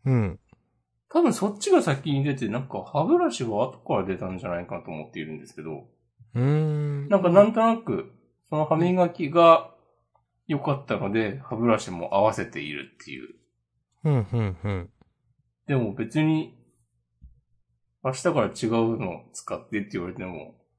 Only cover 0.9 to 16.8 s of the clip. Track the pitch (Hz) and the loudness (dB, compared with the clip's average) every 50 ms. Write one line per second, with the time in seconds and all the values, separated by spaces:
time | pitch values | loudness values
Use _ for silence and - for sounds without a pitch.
0.9 | _ _ _ _ - 320 349 262 - - 226 202 202 - - 403 370 311 - 170 | _ _ _ _ 2 2 4 4 2 2 -2 -4 -4 -4 0 4 4 4 4 2
1.9 | 135 135 - 156 143 139 139 147 135 135 123 101 107 127 135 - - 98 92 - | -2 -2 -2 -2 -2 0 0 -2 -2 -2 -4 -4 -4 -4 -6 -6 -10 -12 -12 -4
2.9 | - 123 160 220 330 349 359 320 - - 127 113 104 104 123 131 - - _ - | -2 -2 2 2 2 2 2 0 -2 -4 -4 -2 0 0 -2 -2 -4 -12 _ -2
3.9 | 143 104 90 98 95 87 104 92 92 90 87 90 87 87 87 - 98 87 - - | -2 -2 0 -2 -4 -4 -6 -8 -8 -8 -6 -6 -6 -6 -6 -8 -10 -12 -10 -10
4.9 | 80 76 76 - - 85 78 78 78 78 78 - - - 76 80 76 69 - _ | -12 -12 -12 -12 -10 -12 -10 -10 -12 -14 -14 -18 -18 -14 -12 -10 -12 -12 -14 _
5.9 | _ _ _ _ _ _ - _ - 113 127 139 151 151 156 151 151 151 147 147 | _ _ _ _ _ _ -20 _ -4 0 0 2 2 2 0 -2 -2 -4 -4 -4
6.9 | 143 143 143 - 202 190 180 175 170 196 208 220 233 226 226 226 226 233 - 139 | -6 -6 -2 0 0 2 4 6 8 8 8 8 6 4 4 4 2 0 -2 -4
7.9 | 110 85 - - - _ _ _ _ _ _ _ 156 156 156 151 160 156 170 180 | -4 -4 -6 -8 -16 _ _ _ _ _ _ _ -2 -2 2 2 2 2 4 2
8.9 | 180 185 175 175 175 - 165 139 160 170 170 165 165 160 - - - _ _ _ | 4 2 2 0 0 -4 -6 0 4 6 8 8 8 8 4 -4 -16 _ _ _
9.9 | _ _ _ _ _ _ _ _ _ _ _ - 156 139 - 151 139 135 - - | _ _ _ _ _ _ _ _ _ _ _ -4 -4 -2 0 -2 -2 -2 -2 -4
10.9 | 113 95 101 98 101 113 110 101 98 139 - - 123 110 117 120 110 104 - 92 | -4 -2 -2 0 0 0 0 0 -4 -8 -10 -8 -4 0 4 4 4 4 2 -6
11.9 | 92 85 85 - - 98 104 110 101 - 90 78 - 78 73 76 73 71 67 67 | -8 -8 -6 -2 2 4 4 4 2 0 -6 -6 -8 -10 -10 -8 -10 -10 -12 -14
12.9 | _ _ - - 67 64 60 - - _ _ _ _ _ _ _ _ _ _ _ | _ _ -18 -16 -16 -16 -16 -18 -20 _ _ _ _ _ _ _ _ _ _ _
13.9 | _ _ - 156 143 123 104 - - 117 110 98 90 - - 104 98 92 85 - | _ _ -2 0 0 0 0 -2 -2 -2 -2 -2 -4 -6 -6 -6 -6 -6 -8 -12
14.9 | _ _ _ _ _ _ _ _ _ _ _ _ _ _ _ - 143 127 117 101 | _ _ _ _ _ _ _ _ _ _ _ _ _ _ _ -4 -2 -2 -2 -2
15.9 | 98 - 113 117 - 156 156 156 156 156 - - - _ _ _ _ _ | -4 -6 -8 -4 -2 0 2 2 2 0 -2 -6 -14 _ _ _ _ _